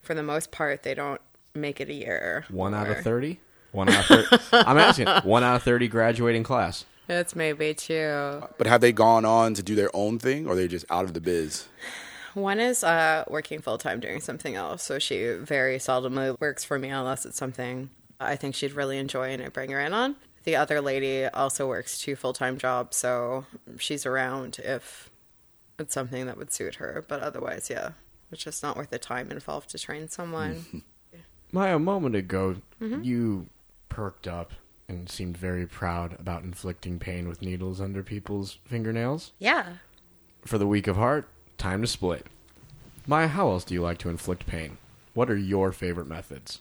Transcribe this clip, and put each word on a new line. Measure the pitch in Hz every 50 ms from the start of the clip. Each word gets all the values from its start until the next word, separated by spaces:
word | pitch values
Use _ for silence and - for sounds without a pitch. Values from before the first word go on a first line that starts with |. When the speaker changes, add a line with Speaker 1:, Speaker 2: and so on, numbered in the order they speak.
Speaker 1:
for | _ - 170
the | 156 151
most | 151 147 156 160 - -
part, | - 160 147 143 143 -
they | - 135
don't | - 143 143 139 - _ _ _ _ _ _ _
make | 151 151 147 143 -
it | 143 -
a | 147
year | 143 - - 92 - - 87 85 139 160 -
Speaker 2:
One | 92 92 95 98 104
out | 107 104 -
of | 104 -
Speaker 1:
or | -
Speaker 2:
thirty? | - 113 120 131 151 180 - - _ _ _ _ _ -
One | 196 190 190
out | - 196 196 -
of | 285 233 214 -
thirty. | - 233 - - -
Speaker 1:
<laughs> |
Speaker 2:
I'm | 240 220 - 135 147
asking. | - 202 190 - 123 - 135 170 -
One | 90 107 120 123
out | 123 123
of | 123 -
thirty | 131 120 120 123 117
graduating | 104 117 113 113 117 113 120 120 117 113 113
class. | 107 131 123 101 82 87 - - - _ _ _ -
Speaker 1:
It's | 170 175 175 175 -
maybe | 170 160 156 151 147 156 151 156
two. | 156 - - 165 160 156 151 147 143 143 143 143 143 151 - - -
Speaker 3:
But | 113 110
have | 120 120
they | 117 123 117
gone | 104 113 113 113 113 110
on | 110 113 113 113 113 110
to | 98 95
do | 95 107
their | 104 101 98 -
own | 95 101 104 113 117
thing, | 113 127 135 147 156
or | 156 90
are |
they | 92 92 87
just | 85 87 - -
out | 80 87 95
of | 95 82
the | 85
biz? | 82 90 87 85 80 76 78 - - - - - - - - - - - - - - - -
Speaker 1:
One | 196 196 196 196 214
is, | 233 247 254 240 -
uh, | 170 165 165 160 160 160 156 - -
working | - 151 156 - - 156
full-time | 151 - 110 120 - 147 95 113
doing | 123 - 90 110
something | - - 131 147 - 156 117
else, | 92 95 76 - 175 -
so | - 143 135
she | - - 139 92 101 120 117
very | 82 120 151 156 139 127 131 131 131
seldomly | - - 131 127 127 131 131 135 135 135 131 120
works | - 147 135 - -
for | - 147 139
me | 131 131
unless | 135 135 131 127 135 127 -
it's | - - -
something | 143 135 127 - 123 123 127 127 135 135 _ _ _ _ _ _
I | 131 - 143
think | 139 - 139 135
she'd | - - 139 143
really | 143 139 135 135 135
enjoy | 135 135 - 135 131 131
and | 135 135 -
I | 135
bring | - - 131 131
her | 135 139
in | 143 151 175
on. | 220 254 262 285 - _ _ _ _ _
The | - 165
other | 135 151 147 151 151
lady | 143 143 135 135 135 135 135 135 131
also | 131 - - 139 135 - - 139 131
works | 127 87 - - - -
two | - - 139
full-time | 131 - 131 127 - 135 127 131 131
jobs, | - 127 127 123 123 120 -
so | - - 123 123 123 120 120 127 131 131 - - - _ - - 135
she's | - - 151 143 -
around | 139 127 131 131 127 127 135 131 127 - -
if | - - 135 123 - - - - - - _ _ _ _ _ _ _ _ _ _ _ _ _ -
it's | 156 147 -
something | 139 135 120 127 127 131
that | 127 - -
would | - 147 -
suit | - - - -
her. | - - - - - 156
But | - - 139
otherwise, | - 151 - - - - 82 - - -
yeah, | 127 - - - 165 - _ _ _ _ _ _ -
it's | 156 -
just | 160 156 - -
not | 147 139
worth | - 147 -
the | - 120
time | - - 117 123 127 135
involved | 139 147 135 - 151 143 147 -
to | - -
train | - - 139 151 156 160
someone. | - - 175 170 165 160 156 156 160 165 170 - - 175 - _ _ _ _ _ _
Speaker 3:
<laughs> | 170 165 - _ _ _ _ -
Speaker 2:
Maya, | 180 196 190 180
a | 156
moment | 151 185 202 196 170 135 113
ago, | 101 95 90 92 95 95 95 92 92 - _ _ _ 220
Speaker 1:
Mm-hmm. | 220 226 - 110
Speaker 2:
you | 127 123 120 117 113 104 95 85 - _ _ _ _ _ _ - _
perked | - - 107 98 - _ -
up | 92 87 87 85 - - - - _ _ _ _ _
and | 92 87 87 90
seemed | - - 98 90 85
very | 87 90 92 90 90 90
proud | 85 - - - 90 85 87 87 85 87 -
about | 87 92 87 85 87
inflicting | 92 85 - - 92 87 - - 92 87 87
pain | - - 87 90 87 87
with | 85 - -
needles | 92 92 90 92 95 92 95
under | 98 98 98 98 95
people's | - 104 104 95 - 104 101 98 101 - - _
fingernails. | - 123 117 113 110 110 113 117 123 139 160 - - _ _
Speaker 1:
Yeah. | 190 220 294 330 214 175 175 180 - _ _ _ _ _ _ _ _ _ _ _ -
Speaker 2:
For | - - 107
the | 101
weak | 101 104 104 95
of | - 95
heart, | 95 110 123 143 151 131 - - - _ _ _ _
time | - 98 92 98 113
to | 117
split. | - - - 90 85 - - - - - - _ _ - - - - - - - - - -
Maya, | - 147 156 165
how | 160 147 180 196 143
else | 95 92 90
do | - 90
you | 87 87
like | 85 87 85
to | - 87
inflict | 85 85 - - 92 87 -
pain? | - - 85 80 76 - - - - - - _ - _
What | 117 120 123
are | 113
your | 101 98 95 98 98 95 95 90
favorite | - - 90 87 87 82
methods? | 67 78 82 90 - 73 67 - - - -